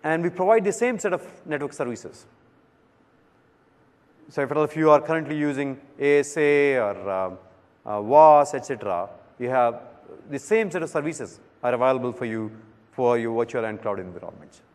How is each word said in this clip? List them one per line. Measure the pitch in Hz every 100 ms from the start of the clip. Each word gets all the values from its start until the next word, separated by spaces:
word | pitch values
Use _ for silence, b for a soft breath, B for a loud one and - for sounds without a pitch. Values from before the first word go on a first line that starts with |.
And | 151 160
we | 170
provide | 175 185 226
the | 202
same | 185 240 226
set | 202
of | 175 - - -
network | 147 143
services. | - 127 113 - - - _ _ _ _ _ _ _ _ _ _ _ _ _ _ _ _ _ _ _ -
So | -
if | 135
at | 147
all, |
if | 151 160
you | 156
are | 147
currently | 156 160 147 151
using | 147 139 139 135 - -
A | 143 143
S | 139 165
A | 147 143 143 131
or, | 104 95 95
uh, | 95 92 92 - _ _ _ -
uh, | 104
was, | 107 143 156 147 143
et | 139 -
cetera, | 123 104 87 95 - - _
you | 123
have | 131 120 113 - - - - -
the | 143
same | - 220 214
set | 170
of | 160
services | 160 147 156 113 - - _
are | 123
available | 120 127 131 123
for | 120 120
you | 110 110 110 - _ _
for | - 120 120
your | 113 117
virtual | 113 127 113
and | 104
cloud | 110 98
environments. | 92 87 - - - - _